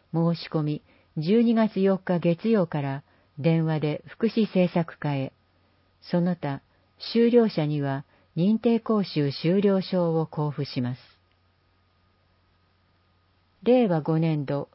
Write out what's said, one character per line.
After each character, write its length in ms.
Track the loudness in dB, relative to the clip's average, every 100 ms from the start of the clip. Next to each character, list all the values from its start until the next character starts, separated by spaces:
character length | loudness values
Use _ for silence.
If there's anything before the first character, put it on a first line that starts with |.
| _
申 220 | -2 0 -2
し 120 | -4
込 140 | -4
み、 180 | -4 -6 _ _ _ -6
十 240 | 0 2
二 120 | 4
月 260 | 2 0 0
四 180 | 0 0
日 220 | -2 0
月 300 | 0 0 0
曜 180 | 0 0
か 140 | -4
ら 220 | -6 -8 -12 _ _ -4
電 280 | 0 2 0
話 140 | -2
で 240 | -2 -4 -10
福 200 | -4 -2
祉 160 | 0
政 300 | 0 2 2
策 240 | 0 -4 -6
課 180 | -6 -4
へ。 160 | -6 -10 _ _ _ _ _ _
そ 180 | -4 0
の 140 | 0 -2
他、 260 | -6 -8 -12 _ _ _
修 320 | -4 2 4
了 200 | 4 4
者 160 | 2 -2
に 160 | -2
は 240 | -2 -6 -10 _ _ -2
認 220 | 0 2
定 220 | 2 0
講 240 | 0 -2
習 280 | -2 -2 -2
修 300 | -2 0 2
了 200 | 2 2
証 320 | 0 -2 0
を 140 | 0 -2
交 220 | -4 -4
付 140 | -4 -6
し 160 | -4
ま 140 | -4 -6
す。 60 | -14 _ _ _ _ _ _ _ _ _ _ _ _ _ _ _ _ _ _ _ _ _ _ _ _ _
令 240 | 2 4 4
和 140 | 0
五 180 | 0 0
年 260 | 0 0 -2
度 240 | -6 -8